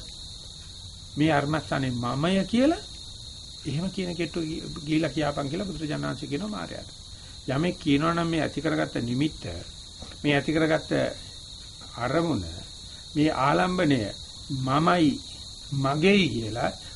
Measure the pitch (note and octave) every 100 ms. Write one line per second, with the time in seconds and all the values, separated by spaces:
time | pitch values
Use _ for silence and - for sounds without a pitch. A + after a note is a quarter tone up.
0 | - - - - - - - - - -
1 | - - D#3 D3 C#3 D#3 - D3+ C3 A#2+
2 | A#2+ C3 E3 F#3+ F#3+ A3+ C4+ F#4 - -
3 | - - - - - - D#3+ C#3+ F#3 F#3+
4 | F3+ E3+ E3 E3+ D#3+ D#3+ - - D3+ D#3
5 | D#3+ D#3 D3 D3 C#3+ E3 G3+ D#3 D3+ D3
6 | C#3+ C#3 C#3 C#3+ G#3 G2 E2+ - - -
7 | - - - - - C3 F3 F3 D3+ C#3+
8 | D#3+ E3+ E3+ E3 C3 - D3+ D#3 D#3 C3+
9 | A#2+ B2 D#3 - - E2+ - - - -
10 | - - D3 C#3+ C#3 D#3 D#3 D#3 - C#3+
11 | B2 - - - - - - - - -
12 | B2 D#3 E3+ B2 E2+ - - - - -
13 | - D#3 D#3 - C3+ E3 F#3 F3+ E3 C3+
14 | G2+ - - - - C3 C3 C#3+ E3+ F3+
15 | D#3 A#2+ - - - - - C#3 C3+ D3
16 | F3+ G3+ D#3+ A2+ A2+ A2+ D3 - -